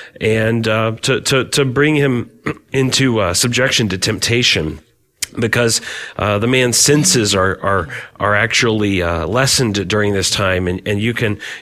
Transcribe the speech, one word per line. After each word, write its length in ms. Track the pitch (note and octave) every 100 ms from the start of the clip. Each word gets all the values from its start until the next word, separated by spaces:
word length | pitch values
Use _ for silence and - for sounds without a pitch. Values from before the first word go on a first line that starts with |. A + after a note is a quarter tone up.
| - -
and, 460 | A2 A2 A2 A#2 A2
uh, 300 | A2 A2 A2
to, 180 | - B2+
to, 240 | - C3+
to 200 | A2 D3
bring 300 | C3+ B2+ D3
him 340 | D3 C#3 A#2+ - -
<clears throat> 160 | - - _
into, 480 | C3 C3 B2+ C3+ A2
uh, 140 | F2
subjection 540 | F2+ B2 A#2 C3 - G#2+
to 80 | F#2
temptation. 800 | A2 G#2 - A#2+ A2+ F#2+ D#2 - - _ _ - - -
Because, 420 | A2+ A#2 A#2 - - - - -
uh, 200 | G#2 G#2
the 60 | A#2
man's 300 | C3 B2 A2
senses 580 | - D3+ - B2 G#2
are, 240 | G2 F#2+ F2+
are, 260 | G2 F#2+ D#2 - - -
are 140 | G2+
actually, 680 | G#2 A2+ - A#2+ A2 G#2 F#2+
uh, 260 | E2+ E2+ D#2
lessened 640 | A#2+ C3+ - A#2 G2+ F#2
during 240 | G#2+ G2+
this 160 | G2 F2+
time, 400 | - F#2+ F#2 F2+
and, 180 | F#2 G#2+
and 140 | G2+
you 140 | A2+
can, 260 | A2 A2+ G#2 - -